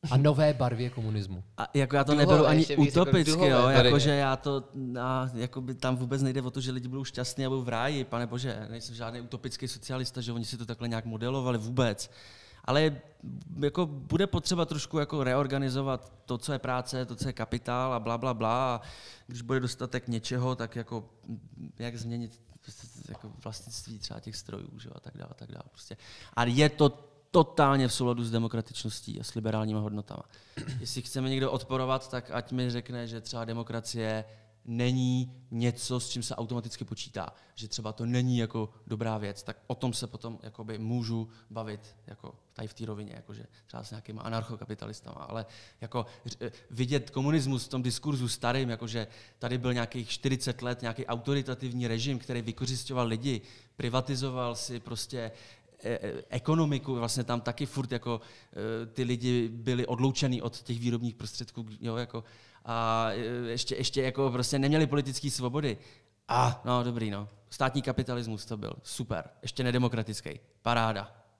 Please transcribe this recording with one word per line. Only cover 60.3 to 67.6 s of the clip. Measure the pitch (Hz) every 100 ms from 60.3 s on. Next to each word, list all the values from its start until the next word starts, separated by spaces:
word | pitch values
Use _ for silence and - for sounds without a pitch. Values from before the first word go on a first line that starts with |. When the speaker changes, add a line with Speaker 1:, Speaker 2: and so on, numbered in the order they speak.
| 123
Speaker 2:
od | 117 -
těch | - 117
výrobních | 120 117 120
prostředků, | 110 110 - 123 - 110 104
jo, | 120 113
jako, | 120 117 110 - - -
a, | - 117 113 113 113
e, | 104 113 120 120
ještě, | 117 - 131
ještě | 127 -
jako | 131 127 135
prostě | 123 123 139
neměli | 139 156 151
politické | 143 135 131 143
svobody. | - 123 135 147 104 - - _ _ -
A, | 123 123 123
no, | 120 123
dobrý, | 120 120 110
no. | 101 104 - _
Státní | -